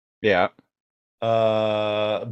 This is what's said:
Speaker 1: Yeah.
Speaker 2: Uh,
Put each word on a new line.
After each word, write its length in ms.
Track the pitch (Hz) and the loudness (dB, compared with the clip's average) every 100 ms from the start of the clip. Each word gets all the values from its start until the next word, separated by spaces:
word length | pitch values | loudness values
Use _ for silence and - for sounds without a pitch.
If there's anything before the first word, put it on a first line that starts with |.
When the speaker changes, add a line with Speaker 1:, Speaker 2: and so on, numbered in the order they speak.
| _ - | _ -4
Speaker 1:
Yeah. 260 | 107 90 92 _ _ _ _ _ _ - | 2 2 2 _ _ _ _ _ _ -6
Speaker 2:
Uh, 1040 | 113 113 110 110 107 107 107 104 107 104 120 | -2 2 2 2 0 -2 -2 -2 -2 -4 -6